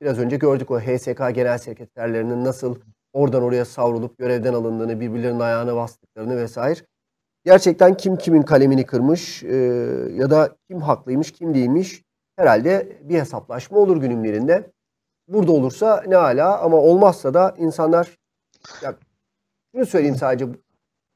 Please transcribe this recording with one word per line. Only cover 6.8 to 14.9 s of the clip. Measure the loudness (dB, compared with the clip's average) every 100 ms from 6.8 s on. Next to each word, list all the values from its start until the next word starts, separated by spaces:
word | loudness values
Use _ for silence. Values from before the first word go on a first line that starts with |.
| _ _ _ _ _ _
Gerçekten | 4 6 6 4 4
kim | 4 -2 -2
kimin | 2 2
kalemini | 4 4 4 2 0
kırmış, | -2 0 -2 -4 -14
e, | -6 -2 0 -2 -4 -6 -8
ya | -4 0
da | 2 2 -4 _
kim | -10
haklıymış, | -4 -4 -2 -4 -4
kim | -8 -4
değilmiş | -2 0 0 -2 -10 _ _ _ 0
herhalde | 4 4 2 -2 -4 -14
bir | -4 -4
hesaplaşma | -4 -10 -12 -12 -4 0
olur | 2 2
günün | 0 -4
birinde. | -4 -4 0 0 -2 _ _